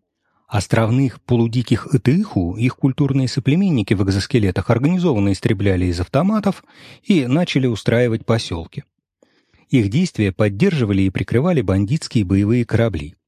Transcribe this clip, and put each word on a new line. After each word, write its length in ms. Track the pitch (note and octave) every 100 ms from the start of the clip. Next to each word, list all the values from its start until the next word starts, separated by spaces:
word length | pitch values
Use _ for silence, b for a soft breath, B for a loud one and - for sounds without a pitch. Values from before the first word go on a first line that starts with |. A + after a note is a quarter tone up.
| _ _ _ _ -
Островных 720 | - - A2+ A2 B2+ C3 -
полудиких 720 | - A#2+ A#2 B2 - A#2 -
Итыху 600 | B2+ A#2+ F3 A3 - F2 G#2
их 200 | C3 -
культурные 500 | C3+ C#3 C#3 C3+ B2+
соплеменники 680 | - C3 E3+ G3 C3 F#2+
в 100 | F#2+
экзоскелетах 640 | G2 G2 - A#2+ F#2+ - -
организованно 640 | A2+ D3 F#3 E3+ G#2+ G2+
истребляли 540 | F#2+ - G2+ G2+ F2+ F2+
из 120 | E2+
автоматов 640 | F2+ C#3 F#3+ G#3+ G3+ - - B B B
и 220 | - F3 B2
начали 400 | D3+ F3 C#3 C3
устраивать 600 | G#2+ - A#2 B2 A2+ -
посёлки. 580 | A2+ - F2 E2+ - - _ _ _ b b b b b
Их 180 | C3 G2+
действия 420 | C#3 F#3 - G2
поддерживали 720 | - G#2 G2+ F#3+ D#3 G#2 G2
и 80 | F#2+
прикрывали 520 | - - A#2 F3+ D#3
бандитские 640 | F#2 G2 G2+ D#3+ - A#2 F#2
боевые 400 | G2 G#2 B2 A#2
корабли. 480 | A2 A2+ D#2 D2+ -